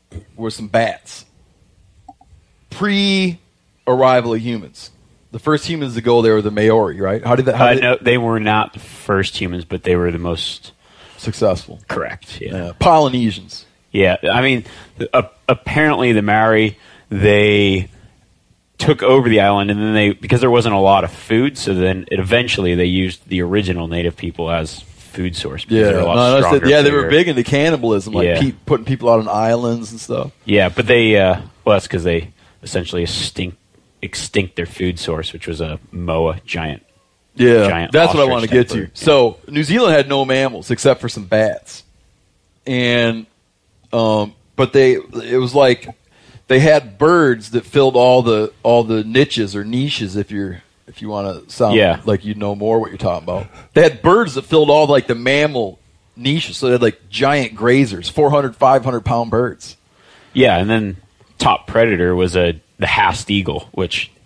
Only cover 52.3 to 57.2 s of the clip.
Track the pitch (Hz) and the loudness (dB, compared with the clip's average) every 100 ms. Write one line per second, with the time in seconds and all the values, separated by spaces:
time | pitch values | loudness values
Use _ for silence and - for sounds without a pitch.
52.3 | 104 101 101 107 113 110 98 92 87 85 | -6 -6 -4 -2 -2 -2 -6 -6 -6 -6
53.3 | 90 101 - - - 160 123 160 202 214 | -8 -10 -16 -2 4 4 4 2 2 2
54.3 | 131 - 160 147 147 151 143 - 117 123 | -4 0 2 4 4 4 2 0 -4 -2
55.3 | 139 151 135 104 - _ _ _ - 123 | 0 0 -2 -8 -10 _ _ _ -8 -4
56.3 | 156 - 185 131 123 117 - _ 95 | -4 -4 -4 0 2 0 -2 _ -4